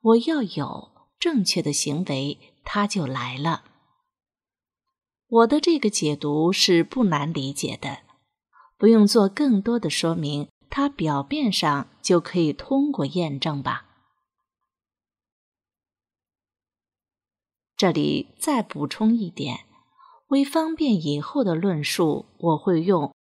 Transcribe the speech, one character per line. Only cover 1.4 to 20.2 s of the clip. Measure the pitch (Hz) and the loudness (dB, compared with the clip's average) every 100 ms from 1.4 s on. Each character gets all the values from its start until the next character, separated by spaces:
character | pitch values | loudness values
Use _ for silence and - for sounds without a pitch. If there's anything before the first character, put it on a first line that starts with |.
确 | 180 190 | 0 -2
的 | 147 | -2
行 | 143 - 147 | -4 -4 -4
为， | 180 135 139 - - _ | -4 -4 -6 -8 -16 _
他 | - 208 208 | -8 -4 -2
就 | 202 139 | -2 -4
来 | 127 120 131 | -6 -8 -6
了。” | 160 156 _ _ _ _ _ _ _ _ _ _ _ _ _ _ _ _ _ | -4 -4 _ _ _ _ _ _ _ _ _ _ _ _ _ _ _ _ _
我 | 226 226 | 4 4
的 | 294 | 2
这 | 320 320 | 2 2
个 | 208 | 0
解 | - 151 147 | 0 -2 -2
读 | 147 147 165 | -2 0 0
是 | 196 - 175 | 2 4 4
不 | 165 254 214 | 2 0 0
难 | 151 147 | 0 -2
理 | 156 135 | -4 -6
解 | 143 - - | -6 -8 -8
的， | - - _ _ _ _ _ _ _ _ | -12 -14 _ _ _ _ _ _ _ _
不 | 214 | 6
用 | 226 202 | 8 6
做 | 233 196 | 6 2
更 | 196 294 208 | 2 2 2
多 | 196 233 | 0 -2
的 | 170 | -2
说 | - 165 | -2 -2
明， | 165 147 147 - _ _ | -2 -4 -4 -8 _ _
它 | - 285 | -2 -2
表 | 277 156 143 139 | -2 -2 -2 -4
面 | 302 254 | -2 -2
上 | - 160 143 - _ | 0 0 -2 -6 _
就 | - 180 | 2 2
可 | - 180 | 2 -2
以 | 160 | 0
通 | 143 - 269 294 | -2 -2 0 0
过 | 269 139 | -2 -4
验 | 180 165 139 | -2 -4 -4
证 | 165 143 | -4 -4
吧。 | 135 - - _ _ _ _ _ _ _ _ _ _ _ _ _ _ _ _ _ _ _ _ _ _ _ _ _ _ _ _ _ _ _ _ _ _ _ _ _ _ - | -6 -8 -10 _ _ _ _ _ _ _ _ _ _ _ _ _ _ _ _ _ _ _ _ _ _ _ _ _ _ _ _ _ _ _ _ _ _ _ _ _ _ 0
这 | 190 | 2
里 | 165 147 147 - _ | 2 0 -2 -4 _
再 | - 269 | -2 -2
补 | - 160 143 | -2 -6 -8
充 | - 214 233 | 0 2 2
一 | 185 | -2
点， | - 151 120 - _ _ _ - - | -6 -8 -8 -14 _ _ _ -20 -20